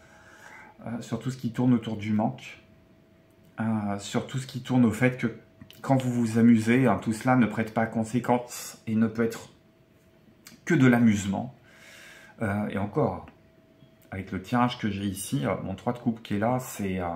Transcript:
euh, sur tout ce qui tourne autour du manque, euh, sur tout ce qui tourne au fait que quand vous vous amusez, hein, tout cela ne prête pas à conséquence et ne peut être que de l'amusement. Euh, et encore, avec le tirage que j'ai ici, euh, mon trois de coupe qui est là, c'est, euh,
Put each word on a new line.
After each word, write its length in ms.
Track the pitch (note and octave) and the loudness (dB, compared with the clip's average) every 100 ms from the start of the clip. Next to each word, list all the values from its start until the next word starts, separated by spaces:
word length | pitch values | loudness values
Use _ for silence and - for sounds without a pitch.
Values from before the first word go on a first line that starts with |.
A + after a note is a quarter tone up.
| - - - - - - - - - | -20 -20 -20 -20 -20 -20 -20 -16 -10
euh, 160 | A#2 | -10
sur 180 | - A#2 | -6 -6
tout 100 | C3 | -6
ce 80 | C3 | -6
qui 140 | A#2+ | -6
tourne 220 | A#2 B2+ | 0 4
autour 240 | A#2+ A2+ G2+ | 4 0 -6
du 160 | G#2+ | -2
manque, 480 | G#2+ A2+ - - - _ _ _ _ _ _ _ _ _ - | 0 0 -4 -14 -20 _ _ _ _ _ _ _ _ _ -6
euh, 400 | A2+ A2 G#2 G2+ | -2 -2 -2 -6
sur 260 | - A#2+ - | -4 -4 -4
tout 120 | C3 | -8
ce 100 | - | -8
qui 140 | B2+ | -10
tourne 240 | - B2+ A#2 | 0 4 4
au 60 | |
fait 260 | A2 B2+ B2+ | 4 0 2
que 200 | A#2 - - _ - - | -4 -6 -16 _ -20 -8
quand 200 | - C3 | 0 2
vous 100 | B2+ | 2
vous 260 | A#2+ A2+ A2+ | 0 0 6
amusez, 500 | A#2 A2+ A2 B2 B2 | 8 8 6 4 4
hein, 120 | F#2 | 2
tout 100 | A2+ | -2
cela 240 | G#2+ B2+ B2+ | -2 2 4
ne 100 | G#2 | 4
prête 280 | - A2 | 0 -2
pas 80 | - | -2
à 60 | A2+ | -2
conséquence 920 | A2+ A2 B2 B2 A#2+ - - - - - | -2 -2 -2 2 0 -2 -12 -14 -12 -4
et 80 | A2 | 0
ne 120 | A2+ | 0
peut 160 | A#2 | 0
être 260 | A2+ - - - _ _ _ _ _ _ _ _ - - | -2 -4 -14 -20 _ _ _ _ _ _ _ _ -20 -12
que 120 | - D#3+ | 0 4
de 120 | C3 | 4
l'amusement. 680 | A#2+ A#2 G2 G2 G2 A#2 - _ - - - - - - - | 6 4 2 0 -4 -6 -14 _ -20 -20 -20 -20 -20 -20 -6
Euh, 260 | A2 G2+ G#2 | -4 -2 -4
et 80 | F#2+ | -4
encore, 480 | G2+ D3+ A#2 F2+ - - _ _ _ _ - _ _ | -4 0 -2 -2 -12 -20 _ _ _ _ -20 _ _
avec 200 | F#2+ F#2 | -12 -8
le 100 | F#2 | -8
tirage 360 | F2 B2 B2 - | -2 0 0 -2
que 120 | A2 | -4
j'ai 160 | G2 G2+ | -4 -4
ici, 400 | F#2 - C#3 A#2+ | -6 -6 -4 -2
euh, 100 | F#2 | -4
mon 120 | F2+ F#2+ | -6 -6
trois 180 | - | -6
de 60 | B2 | -4
coupe 220 | A#2 A2+ | -4 -4
qui 140 | - G#2 | -6 -2
est 40 | |
là, 200 | A2 B2+ | 0 -2
c'est, 400 | B2+ - G2 F#2 | -6 -6 -4 -4
euh, 80 | F2 | -4